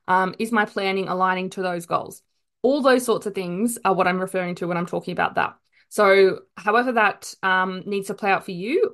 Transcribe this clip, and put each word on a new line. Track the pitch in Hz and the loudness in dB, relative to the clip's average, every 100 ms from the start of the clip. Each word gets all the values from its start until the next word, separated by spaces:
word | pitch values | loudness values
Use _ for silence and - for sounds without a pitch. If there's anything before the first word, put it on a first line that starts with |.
| - | 0
Um, | 185 185 - | 2 0 -2
is | 226 | -2
my | 226 208 | 0 0
planning | - 196 190 175 | -2 -2 -2 -2
aligning | 185 185 185 185 | 0 0 0 -4
to | 196 | -4
those | 185 175 170 | -4 -4 -2
goals?" | 156 - - _ _ _ _ | -4 -4 -14 _ _ _ _
All | 247 294 | 0 4
those | 262 254 254 | 4 4 2
sorts | 170 208 | -2 -2
of | |
things | 196 175 175 233 233 190 | -6 -6 -2 -4 -2 0
are | |
what | 180 180 | 2 2
I'm | 180 | 0
referring | 185 185 175 175 | -2 -4 -4 -6
to | 175 | -4
when | 175 | -4
I'm | 175 | -4
talking | 175 170 | -6 -6
about | 170 170 - | -2 -2 -2
that. | - - _ _ _ | -4 -6 _ _ _
So | - 208 196 190 - - - | 2 4 6 6 4 -10 -10
however | 208 220 254 | -2 0 2
that, | 226 208 - - - | 2 2 0 -12 -6
um, | 190 185 185 185 190 | 0 0 0 -4 -6
needs | 202 196 | -6 -6
to | |
play | 196 202 | -6 0
out | 180 185 | 0 -2
for | |
you, | 175 202 339 440 | -8 -4 0 0